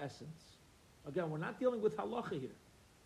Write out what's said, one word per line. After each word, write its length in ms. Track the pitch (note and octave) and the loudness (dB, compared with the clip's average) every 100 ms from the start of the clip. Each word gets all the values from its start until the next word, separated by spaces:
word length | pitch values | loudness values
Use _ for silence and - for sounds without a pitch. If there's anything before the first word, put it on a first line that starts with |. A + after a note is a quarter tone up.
essence. 540 | C#3+ - A#2+ D#3+ - - - - - - - | -4 -6 -12 -12 -18 -20 -20 -20 -20 -12 -2
Again, 240 | C#3+ E3 | 0 2
we're 80 | D#3 | 0
not 200 | G3 A3 | -2 2
dealing 220 | B3+ A#3+ | 4 6
with 160 | G#3+ G#3+ | 4 4
halacha 420 | G3+ A#3 - D#3 | 0 -2 -2 -2
here. 120 | B2+ - - - - - | -4 -8 -20 -20 -20 -20